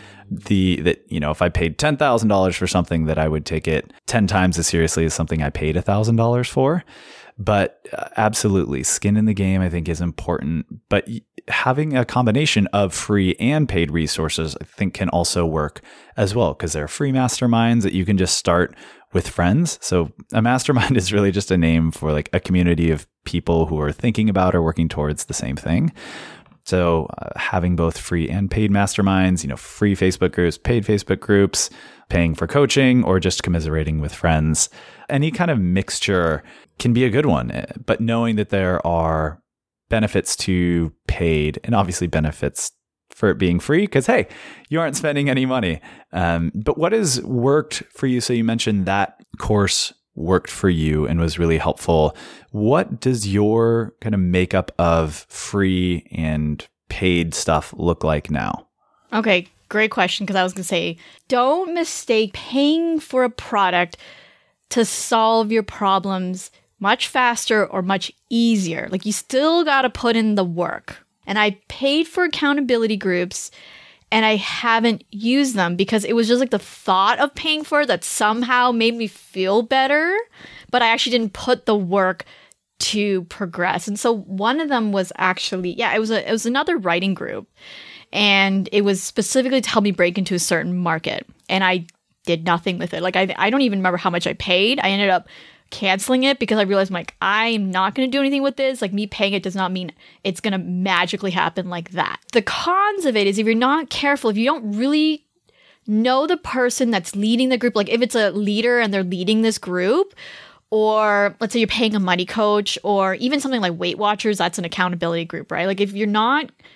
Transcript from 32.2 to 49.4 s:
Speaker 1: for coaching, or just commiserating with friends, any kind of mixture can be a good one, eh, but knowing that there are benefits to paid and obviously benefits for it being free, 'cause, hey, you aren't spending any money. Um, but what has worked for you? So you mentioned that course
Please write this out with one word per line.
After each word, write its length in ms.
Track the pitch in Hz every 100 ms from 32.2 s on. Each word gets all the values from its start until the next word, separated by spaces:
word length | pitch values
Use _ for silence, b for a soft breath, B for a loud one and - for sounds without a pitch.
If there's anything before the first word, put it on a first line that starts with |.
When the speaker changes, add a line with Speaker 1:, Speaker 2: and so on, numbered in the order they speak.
| 85
Speaker 1:
for 120 | 78 82
coaching, 560 | 143 143 - 131 123
or 160 | - 95
just 240 | 90 -
commiserating 580 | - 85 78 78 78 78
with 140 | 73
friends, 540 | - 85 78 78 78 - B B B -
any 220 | 139 151
kind 200 | - 175
of 80 | 135
mixture 840 | 90 92 98 - - 95 85 78 B B B -
can 140 | 120
be 120 | 120
a 60 | 127
good 160 | 110 151
one, 240 | 73 60
eh, 160 | 60 - -
but 160 | - 113
knowing 360 | 113 117 117 107
that 120 | 104
there 360 | 98 92 90
are 560 | 85 85 80 80 78 85 _ _ _ _ -
benefits 440 | 113 107 98 -
to 580 | - - 92 87 87 82 - -
paid 540 | - 85 78 76 76
and 100 | -
obviously 320 | 113 95 90 90
benefits 680 | 78 76 - 69 - - - _ _ _
for 200 | - 107
it 80 | 87
being 220 | 92 87
free, 260 | - 156 202
'cause, 200 | 139 139
hey, 200 | 240 - B B B -
you 100 | 156
aren't 160 | 160 143
spending 340 | 156 143 139
any 160 | 131 131
money. 340 | 127 95 78 B B -
Um, 380 | 87 87 85 82
but 220 | - 107 143
what 140 | 165
has 300 | 226 185 127
worked 640 | 123 127 123 147 151 - -
for 160 | - 135
you? 140 | 123
So 120 | -
you 100 | 123
mentioned 440 | 113 113 - 104 92
that 360 | 98 98 - _
course 540 | -